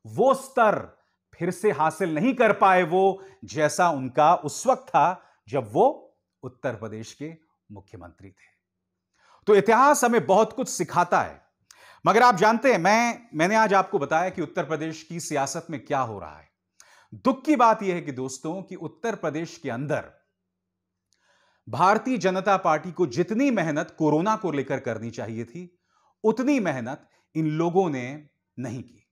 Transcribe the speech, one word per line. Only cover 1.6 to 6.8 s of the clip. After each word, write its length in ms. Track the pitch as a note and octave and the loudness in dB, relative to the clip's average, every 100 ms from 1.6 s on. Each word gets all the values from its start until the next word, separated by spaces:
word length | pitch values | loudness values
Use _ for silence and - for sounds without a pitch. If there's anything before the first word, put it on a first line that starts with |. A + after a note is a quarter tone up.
| G#3+ | -2
हासिल 440 | C#3 D#3 D3+ F#3 | 0 0 -2 -4
नहीं 200 | D#3 A3+ | 0 -2
कर 180 | C4 A3+ | 2 2
पाए 300 | G3+ G3 F#3 | 4 4 4
वो, 420 | F3 F#3 F#3+ F#3+ - - | 2 2 2 0 -8 -20
जैसा 460 | G#2 - D3+ D3+ F3+ | -10 -2 0 2 0
उनका 440 | D3 C3 C3+ D3+ | 0 -4 2 4
उस 320 | F3 D3+ - A#3 | 4 0 -4 0
वक्त 220 | B3+ - | 0 0
था 340 | D#3+ D#3 F#3 _ _ _ | 2 2 0 _ _ _
जब 200 | C3 A2 | -8 -4
वो 340 | B2 B3 D4+ - _ _ _ | 2 2 2 -8 _ _ _
उत्तर 320 | C3 - C3+ | -20 -10 -10
प्रदेश 380 | A2 | -8